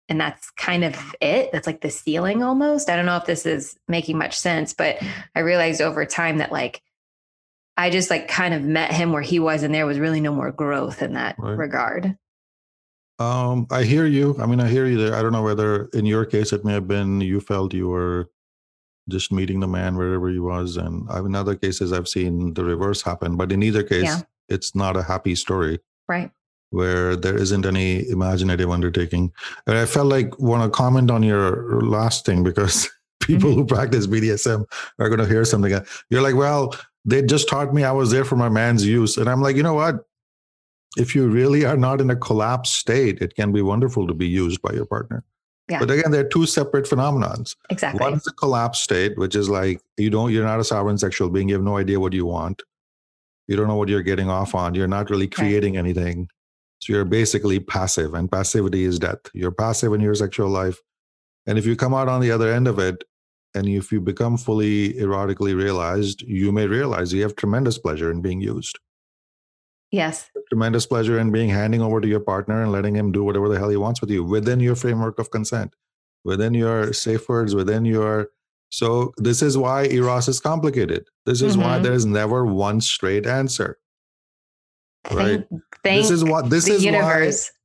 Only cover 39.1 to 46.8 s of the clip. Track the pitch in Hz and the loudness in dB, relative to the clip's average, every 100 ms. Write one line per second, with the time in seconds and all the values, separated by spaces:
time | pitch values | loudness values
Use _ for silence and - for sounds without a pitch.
39.1 | - 113 127 139 135 160 151 160 123 - | 0 0 2 2 2 2 2 0 -2 -8
40.1 | _ _ _ _ _ _ _ _ - 123 | _ _ _ _ _ _ _ _ -2 0
41.1 | 139 127 117 135 143 139 131 127 135 131 | 2 4 4 4 4 4 2 2 2 2
42.1 | 123 - 110 110 127 123 - - 123 123 | 0 0 0 0 -2 -2 -2 0 2 2
43.1 | 92 95 - 104 101 98 107 127 120 90 | 0 -4 -2 0 2 2 2 2 0 -2
44.1 | 80 87 92 87 90 - - - - 117 | -2 0 0 0 -2 -4 -4 -4 -6 -6
45.1 | - - _ _ _ - 160 123 143 160 | -8 -10 _ _ _ -6 -2 2 2 2
46.1 | 147 139 165 160 - 143 143 | 2 2 2 2 0 0 0